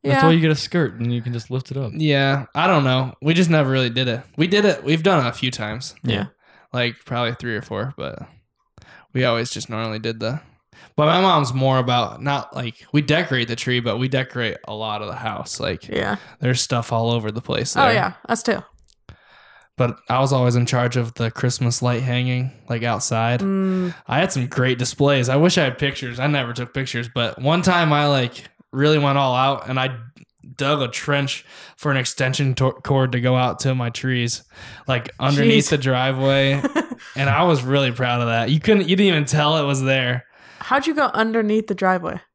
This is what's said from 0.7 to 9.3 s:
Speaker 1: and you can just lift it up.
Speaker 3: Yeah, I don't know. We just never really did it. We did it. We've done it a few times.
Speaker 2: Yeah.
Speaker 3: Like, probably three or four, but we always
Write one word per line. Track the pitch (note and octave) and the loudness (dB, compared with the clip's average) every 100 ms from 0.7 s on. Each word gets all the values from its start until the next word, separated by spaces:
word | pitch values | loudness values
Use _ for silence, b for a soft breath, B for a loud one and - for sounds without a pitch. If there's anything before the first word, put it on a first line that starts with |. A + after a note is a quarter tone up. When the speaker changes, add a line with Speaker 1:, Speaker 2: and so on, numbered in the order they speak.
| F3+ C#3+ | 0 -2
Speaker 1:
and | A2+ A#2 | -2 -2
you | A#2+ | -2
can | A#2 | -4
just | A#2+ - | -6 -6
lift | B2+ - | -8 -6
it | C3+ | -6
up. | B2+ | -6
Speaker 3:
Yeah, | G#2 D#3 C#3 C#3 C3+ B2 | -2 2 2 2 0 -4
I | C#3 F3+ | -2 2
don't | E3+ | 4
know. | C3+ B2+ C3 - | 4 0 -2 -4
We | C#3+ | 0
just | E3+ E3+ | 2 4
never | D#3+ C3+ | 4 4
really | C3 B2+ | 2 0
did | A#2 B2+ | 0 -2
it. | A#2+ - - | -4 -8 -2
We | E3+ | 2
did | G#3 | 4
it. | G#3 D#3+ | 2 0
We've | C3+ D#3+ | 0 2
done | E3+ F3 B2 | 4 2 2
it | |
a | |
few | - B2+ | -2 -6
times. | A#2+ G#2+ A2+ - - | -4 -8 -8 -10 -8
Speaker 2:
Yeah. | B2+ G#2 G2+ b b b b | -4 -4 -4 b b b b
Speaker 3:
Like, | B2 A#2+ A#2 | -4 -4 -4
probably | - A#2+ A#2+ | -8 -4 -4
three | A#2+ B2 | -4 -6
or | G#2+ | -6
four, | - G2+ B2+ - | -6 -6 -6 -8
but | C2+ - - _ _ _ _ - B B B | -10 -10 -16 _ _ _ _ -20 B B B
we | C3 | -2
always | B2+ | 0